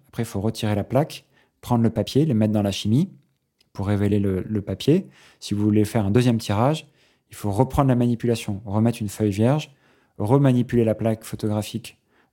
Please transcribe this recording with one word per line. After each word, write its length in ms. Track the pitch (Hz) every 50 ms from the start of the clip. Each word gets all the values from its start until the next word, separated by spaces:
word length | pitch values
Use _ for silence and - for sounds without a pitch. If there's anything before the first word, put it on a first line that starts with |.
| _ _
Après, 160 | - - 117
il 20 |
faut 160 | - - 98
retirer 320 | 95 110 113 - - 107 104
la 100 | 101 98
plaque, 420 | - - 131 160 160 - - _ _ _ _ _ _ _ _
prendre 220 | - - 127 117 117
le 60 | 113
papier, 360 | - 113 104 - - 131 156
les 80 | 160 127
mettre 200 | 107 110 107 107
dans 80 | 107
la 100 | 101 101
chimie 380 | 98 - - 101 110 131 180 196 - - _ _ _ _ _ _ _ _ _ _
pour 160 | _ - 101 101
révéler 320 | 104 98 104 101 101 104
le, 220 | 98 98 95 92
le 200 | 87 - 107 104
papier. 460 | 98 - 98 - - - 151 190 190 - - _ - - _ _
Si 140 | - - 101
vous 100 | 101 104
voulez 220 | 107 104 107 104
faire 200 | 101 - 120 104
un 60 | 98
deuxième 280 | 101 127 120 123 117 110
tirage, 480 | - - 104 101 117 135 156 160 - _ _ _ _ _ _ _ _ _
il 60 | -
faut 160 | - - 104
reprendre 360 | 98 101 131 131 - - 143 135
la 80 | 127
manipulation, 680 | 120 120 120 120 113 - 120 117 113 - - 104 95 104
remettre 360 | 104 98 107 107 117 113 -
une 80 | 110 101
feuille 200 | - - 107 104
vierge, 420 | 95 98 110 120 139 151 147 - _ _ _ _ _ _ _ _ _ -
remanipuler 680 | 104 104 127 143 143 135 127 123 120 120 - 120 117
la 120 | 110 107
plaque 280 | - 107 113 113 110 -
photographique, 760 | - - - - 107 104 107 104 - - 117 - - - _ _ _ _ _ _ _